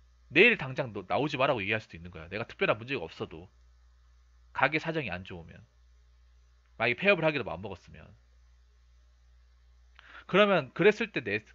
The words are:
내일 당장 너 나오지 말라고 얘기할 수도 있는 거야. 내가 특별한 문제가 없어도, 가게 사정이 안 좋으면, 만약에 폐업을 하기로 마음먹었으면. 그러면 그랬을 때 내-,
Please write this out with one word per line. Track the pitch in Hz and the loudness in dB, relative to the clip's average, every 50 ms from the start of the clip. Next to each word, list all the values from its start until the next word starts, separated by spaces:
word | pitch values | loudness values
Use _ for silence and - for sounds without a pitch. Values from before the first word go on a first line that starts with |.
| _ _ _ _ _ - | _ _ _ _ _ 0
내일 | 123 151 214 240 220 - | 4 6 6 6 4 2
당장 | 151 131 127 151 143 120 | -4 -8 -6 -6 -6 -6
너 | 101 104 92 - | -6 -10 -6 -2
나오지 | 90 107 135 151 143 127 | 0 0 0 0 0 0
말라고 | 127 147 135 113 | 0 2 0 0
얘기할 | 95 101 110 110 | -2 -2 -2 -4
수도 | - - - | -4 -8 -18
있는 | 82 85 90 | -16 -16 -14
거야. | 90 80 80 90 | -14 -14 -12 -10
내가 | 98 107 117 | -8 -8 -8
특별한 | - - - 196 175 135 107 | -8 -6 -4 0 0 0 -2
문제가 | 113 127 139 113 80 | -2 -8 -6 -6 -8
없어도, | 82 - - 113 - 87 78 90 - _ _ - - _ _ _ _ _ _ _ _ _ _ _ _ _ _ _ _ - | -8 -10 -10 -10 -10 -10 -16 -18 -20 _ _ -20 -20 _ _ _ _ _ _ _ _ _ _ _ _ _ _ _ _ -2
가게 | - 131 143 156 151 | 0 2 2 2 0
사정이 | - 160 160 165 139 104 | -4 -4 -6 -4 -6 -6
안 | 87 90 95 | -8 -8 -10
좋으면, | - 98 85 82 - 85 90 104 _ _ _ _ _ _ _ _ _ _ _ _ _ _ _ _ _ _ _ _ _ _ | -12 -14 -16 -16 -18 -20 -20 -20 _ _ _ _ _ _ _ _ _ _ _ _ _ _ _ _ _ _ _ _ _ _
만약에 | - 113 120 120 | 0 0 0 0
폐업을 | - 180 202 202 165 156 | 2 4 2 4 4 4
하기로 | 160 151 143 107 | 0 0 0 -4
마음먹었으면. | 87 80 85 98 104 95 - - - 80 80 82 85 101 - _ _ _ _ _ _ _ _ _ _ _ _ _ _ _ _ _ _ _ _ _ _ _ - _ _ _ _ _ _ _ _ - _ - - - - - - - | -4 -6 -8 -8 -10 -12 -12 -14 -20 -20 -20 -20 -20 -20 -20 _ _ _ _ _ _ _ _ _ _ _ _ _ _ _ _ _ _ _ _ _ _ _ -20 _ _ _ _ _ _ _ _ -20 _ -20 -20 -20 -20 -20 -20 -6
그러면 | - - 185 208 202 196 165 139 120 - | 2 4 6 6 6 6 2 2 0 0
그랬을 | - 170 208 208 - 240 214 | 4 4 4 4 4 -2 -4
때 | - 165 | -4 -6
내-, | 120 101 101 110 - - | -4 -2 -4 -4 -4 -8